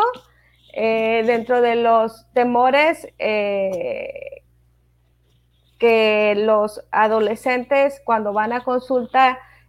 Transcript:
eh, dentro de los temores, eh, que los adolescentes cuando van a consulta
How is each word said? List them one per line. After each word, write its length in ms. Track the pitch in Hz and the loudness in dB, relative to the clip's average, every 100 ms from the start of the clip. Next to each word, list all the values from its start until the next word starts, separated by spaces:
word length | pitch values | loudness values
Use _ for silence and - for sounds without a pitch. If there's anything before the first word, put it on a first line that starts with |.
| 466 494 _ _ _ _ _ | -2 -4 _ _ _ _ _
eh, 500 | - 220 226 220 226 226 | -4 -2 0 0 0 0
dentro 360 | 233 233 247 | -2 0 0
de 140 | 240 233 | 2 2
los 520 | 233 226 220 - _ | 2 2 0 -6 _
temores, 760 | 247 247 240 254 277 311 320 - - | -2 0 2 2 4 2 0 -8 -8
eh, 1300 | 214 214 202 196 190 180 170 - - - - - _ _ _ _ _ _ _ _ _ _ _ _ _ - | -4 -2 -2 -2 -4 -4 -6 -8 -10 -14 -16 -18 _ _ _ _ _ _ _ _ _ _ _ _ _ 0
que 560 | 233 226 214 214 214 208 | 2 4 2 2 2 2
los 460 | 214 214 208 - - | 2 2 0 -6 -6
adolescentes 1080 | 202 214 220 208 226 262 247 240 277 277 277 - | 0 2 2 0 -2 -2 -2 0 2 2 -2 -4
cuando 280 | 220 208 | -2 -2
van 200 | 208 214 | -2 -2
a 100 | 247 | -4
consulta 760 | 247 247 254 254 233 262 262 254 - _ | -4 -4 -2 -4 0 2 2 0 -10 _